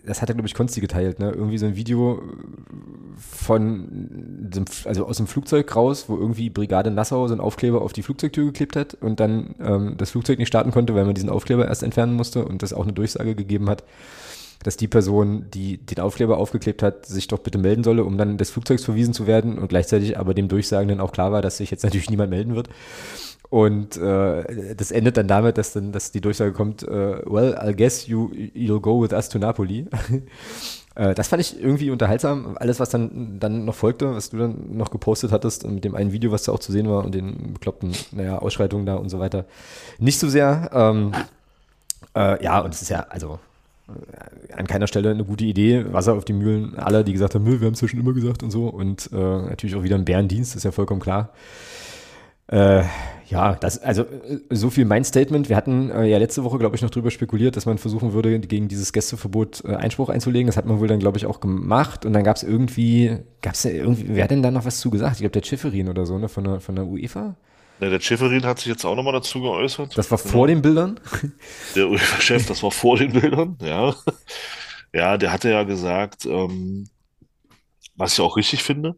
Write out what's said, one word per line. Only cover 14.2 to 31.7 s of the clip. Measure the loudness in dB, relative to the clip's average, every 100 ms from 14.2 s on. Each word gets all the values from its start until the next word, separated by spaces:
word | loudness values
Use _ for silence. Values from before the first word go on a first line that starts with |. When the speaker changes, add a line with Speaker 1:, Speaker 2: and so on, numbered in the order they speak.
| -18 -18 -20 -8
Speaker 1:
dass | -6 -4
die | 4
Person, | 4 6 4 2 0 -6
die | -8 -6 -8
den | -8 -2
Aufkleber | -2 0 2 2
aufgeklebt | 0 -2 -4 0
hat, | -2 -2 -8
sich | -8 -4
doch | -6
bitte | -2 0
melden | 2 4
solle, | 4 2
um | 2 0
dann | 0 0
des | -2
Flugzeugs | -4 0 0
verwiesen | 2 2 2
zu | 2 4
werden | 4 2 -4
und | 0
gleichzeitig | 2 4 2 2 0
aber | 0
dem | 0 2
Durchsagenden | 0 2 0 2 0
auch | -2
klar | 0 0
war, | 2
dass | 0 -4
sich | -8
jetzt | -2
natürlich | 0 0 0
niemand | 0 0
melden | 0 -2 -4
wird. | -6 -14 -20 -18 -16 -16 -16 -20 0
Und, | 4 6 4 -4 -4
äh, | 0 2 2 0 -4 -8 -10
das | -6 -2
endet | 2 4 4
dann | 4
damit, | 4 4 2
dass | -2
dann, | -4 -4
dass | -6 -6
die | -4
Durchsage | -2 0 0
kommt, | 0 -2 -4
äh, | -6 -2 -2 -4
"Well, | -2 2 2 2
I | -2 2
guess | 2 2 -4
you, | -2 -2
you'll | -6 -10 -4 0 0
go | 2 2
with | 4
us | 0 -2
to | -2
Napoli." | -2 0 -2 -4 -6
<laughs> | -8 -2 -4 -4 -20 -16 -14 -12 -14 -16 0
Äh, | 0
das | 2 0
fand | 0
ich | -2 -2
irgendwie | 0